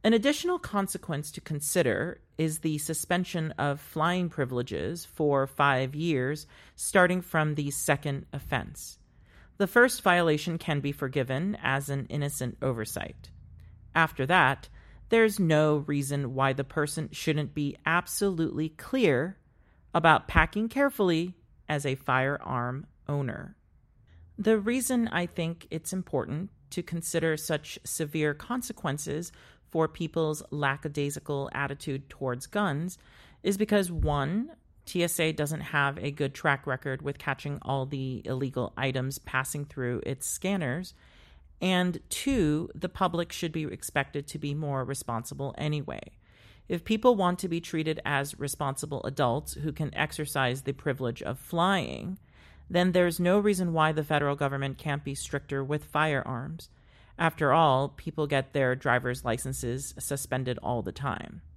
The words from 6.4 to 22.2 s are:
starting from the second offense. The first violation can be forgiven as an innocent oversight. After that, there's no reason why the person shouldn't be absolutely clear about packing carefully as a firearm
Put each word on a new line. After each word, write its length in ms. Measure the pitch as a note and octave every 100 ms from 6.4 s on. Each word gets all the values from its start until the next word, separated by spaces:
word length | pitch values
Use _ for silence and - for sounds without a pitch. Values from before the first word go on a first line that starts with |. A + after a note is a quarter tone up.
| - - - -
starting 460 | - G3 F3+ F3+
from 320 | F3 E3 D#3
the 160 | D3 C#3+
second 560 | C#3 - C#3+ D3 C#3 -
offense. 640 | C#3+ - C3 - - - - - _ - - - _
The 80 | G3
first 340 | - B3 -
violation 560 | G3+ F3 E3+ D3+ D#3+ E3
can 220 | - C#3+
be 120 | C#3+
forgiven 640 | C#3+ C3+ C#3 C3 C3 F#3 G#3
as 260 | B2 C3+ C#3
an 180 | C#3 B2
innocent 480 | D3 C#3+ C#3+ B2+ -
oversight. 680 | C3+ A#2 G#2+ - - - - - - - - - -
After 320 | D#3+ D#3+ - C3+
that, 440 | F3+ C3+ C#3 - - - - -
there's 300 | A3+ A3 G3+
no 440 | E3+ D3+ D3+ D3+ D3
reason 480 | C#3+ C#3 C#3+ C3+
why 200 | C3 C3+
the 100 | C3+
person 460 | C#3 - D3 D#3 D3
shouldn't 420 | D3 - D3+ C#3+
be 240 | D3 C#3+ - -
absolutely 840 | E3 F3 - G3+ E3+ E3 - D#3
clear 680 | - - C4 G#3+ B2+ E3 F#3+ _ _ _ _ _
about 340 | E3 E3 D#3 -
packing 400 | E3+ D#3+ G#3 A3+
carefully 680 | C4+ C#4 - F#3+ D#3+ F3 F3+ _ - -
as 160 | D3+ C#3+
a 80 |
firearm 920 | C3+ - C3